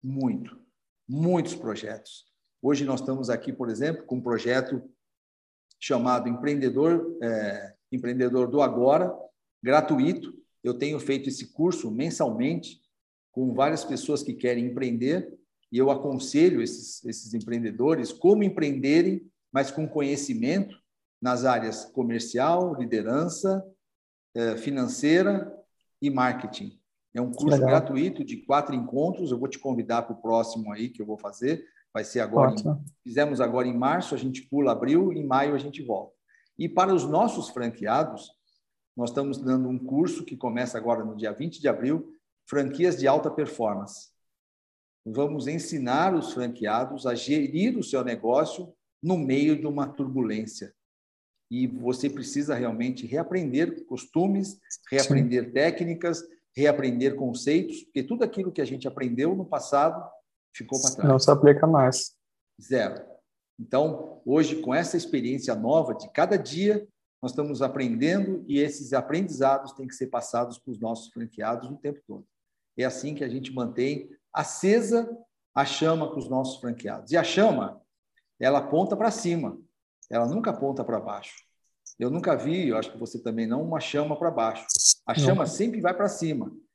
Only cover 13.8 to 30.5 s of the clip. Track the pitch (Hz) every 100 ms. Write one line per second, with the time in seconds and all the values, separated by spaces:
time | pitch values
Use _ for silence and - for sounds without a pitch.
13.8 | - 127 - 147 - 117 123 120 120 120
14.8 | 131 117 123 165 - - _ _ _ 120
15.8 | 135 135 147 131 - 143 175 143 113 -
16.8 | - - 120 113 110 113 110 120 113 104
17.8 | 131 160 113 - 175 208 196 - 151 139
18.8 | 135 156 180 190 - _ _ 135 139 -
19.8 | 156 151 139 139 - 113 120 185 196 -
20.8 | _ _ _ _ 123 123 131 120 113 -
21.8 | - - 120 117 - 120 143 170 180 143
22.8 | 120 113 107 131 170 165 196 190 190 _
23.8 | _ _ _ _ _ 117 117 110 143 139
24.8 | 123 - 147 170 196 196 - - _ _
25.8 | _ _ 143 135 127 117 107 - 101 -
26.8 | _ _ _ 117 123 123 147 143 131 131
27.8 | 139 135 175 - 131 117 - 143 143 131
28.8 | 117 127 156 185 170 123 135 - 139 120
29.8 | 110 117 117 113 113 113 113